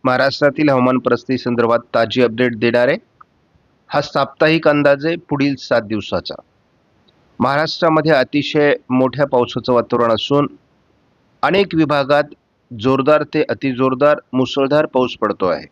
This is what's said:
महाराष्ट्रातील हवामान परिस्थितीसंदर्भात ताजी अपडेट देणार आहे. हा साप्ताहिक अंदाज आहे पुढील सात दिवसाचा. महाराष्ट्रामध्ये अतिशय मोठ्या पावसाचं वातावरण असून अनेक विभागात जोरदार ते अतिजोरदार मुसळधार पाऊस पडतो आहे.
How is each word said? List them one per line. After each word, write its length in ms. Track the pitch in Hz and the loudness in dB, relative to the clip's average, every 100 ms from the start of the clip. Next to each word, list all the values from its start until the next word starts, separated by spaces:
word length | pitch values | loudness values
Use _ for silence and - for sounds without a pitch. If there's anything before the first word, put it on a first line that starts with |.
महाराष्ट्रातील 640 | 135 127 135 - 147 131 151 | 0 2 0 2 0 2 0
हवामान 300 | 131 127 127 | 2 2 0
परिस्थितीसंदर्भात 800 | 123 120 - 127 123 120 117 117 - | 0 -2 -2 -4 -2 0 2 0 0
ताजी 280 | 117 113 123 | -2 0 0
अपडेट 360 | 123 113 127 113 | 0 0 -2 0
देणार 300 | 120 117 123 | 0 2 0
आहे. 80 | 185 _ _ - _ _ _ _ _ _ | -2 _ _ -20 _ _ _ _ _ _
हा 120 | 147 | -4
साप्ताहिक 680 | - 143 135 - 156 160 160 | -2 -4 -4 0 2 2 2
अंदाज 380 | 147 143 139 156 | 2 2 2 0
आहे 100 | 170 | -6
पुढील 380 | - 143 139 131 | -6 -2 -2 -2
सात 240 | - 120 | -2 -2
दिवसाचा. 520 | 104 107 - 92 - - _ _ _ _ _ _ _ _ _ - | 0 -6 -4 -6 -6 -16 _ _ _ _ _ _ _ _ _ -4
महाराष्ट्रामध्ये 720 | 123 143 156 - 175 156 156 | -2 -2 -4 -2 0 2 2
अतिशय 640 | 147 131 147 135 151 147 123 - | 2 2 -2 -2 0 2 0 -2
मोठ्या 360 | 127 131 127 139 | 0 0 0 0
पावसाचं 460 | 127 117 123 120 | 0 0 -4 -2
वातावरण 380 | 123 - 117 117 | 0 0 0 0
असून 360 | 113 - 143 147 - _ _ _ _ _ _ _ _ | 0 0 0 0 -6 _ _ _ _ _ _ _ _
अनेक 240 | 143 185 196 | -2 0 0
विभागात 480 | 160 151 147 135 147 147 - _ _ _ 117 | 0 0 0 2 0 0 -10 _ _ _ -4
जोरदार 420 | 120 131 135 151 | 0 0 2 2
ते 220 | 147 156 - | 0 -2 -2
अतिजोरदार 720 | 113 139 123 131 127 147 147 _ | -2 -4 -2 -2 2 2 0 _
मुसळधार 540 | 127 127 - 135 147 151 | -2 -2 0 0 0 0
पाऊस 300 | 127 123 - | 0 -2 -2
पडतो 300 | 104 95 92 | -4 -2 -2
आहे. 200 | 78 67 | -4 -8